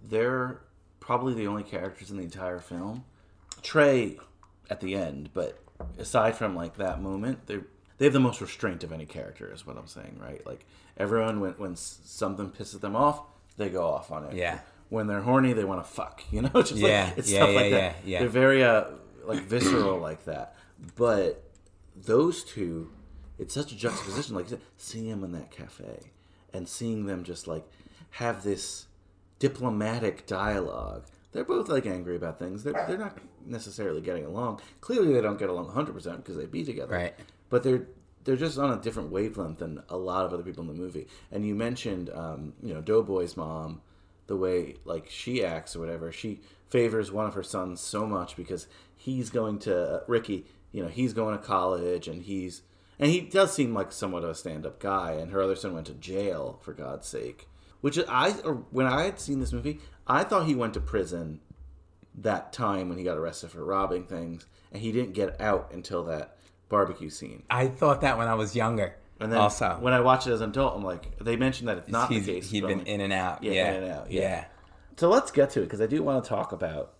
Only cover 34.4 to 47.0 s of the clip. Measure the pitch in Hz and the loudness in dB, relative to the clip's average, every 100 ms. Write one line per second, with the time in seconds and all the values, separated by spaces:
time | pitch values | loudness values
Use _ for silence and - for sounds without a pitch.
34.4 | 120 104 - - - 247 175 127 107 101 | -4 -6 -12 -12 -2 4 6 6 4 0
35.4 | 98 87 87 110 147 101 87 85 - 82 | -2 -2 -2 -2 -4 -6 -10 -10 -10 -8
36.4 | 69 - 147 - - 90 87 - - _ | -8 -6 -6 -6 -4 -2 -4 -6 -16 _
37.4 | _ 123 127 127 - - - _ - 131 | _ 2 4 2 0 -14 -20 _ -2 0
38.4 | 160 139 139 113 117 110 76 92 107 104 | 0 0 0 0 -2 -6 -4 0 0 -2
39.4 | 82 80 82 76 - 92 92 92 92 87 | -6 -6 -8 -8 -8 -6 -2 0 0 -2
40.4 | 87 82 82 80 90 80 - - - 101 | -6 -8 -8 -8 -8 -8 -12 -16 -10 -4
41.4 | 104 104 117 127 117 92 87 - 82 73 | -2 -2 -2 -4 -6 -6 -6 -8 -8 -8
42.4 | 76 - 113 78 80 110 101 95 85 87 | -10 -10 -10 -6 2 4 4 2 -2 -4
43.4 | 78 80 78 80 - - - _ - 98 | -6 -6 -8 -12 -18 -20 -20 _ -6 0
44.4 | 92 90 73 - - 82 - - - 123 | 2 2 -2 -8 -8 -8 -8 -10 -4 0
45.4 | 90 82 - 85 82 82 82 - 110 101 | 0 -2 -8 -8 -6 -6 -8 -8 -8 -8
46.4 | - - _ 127 117 110 | -12 -20 _ 2 4 2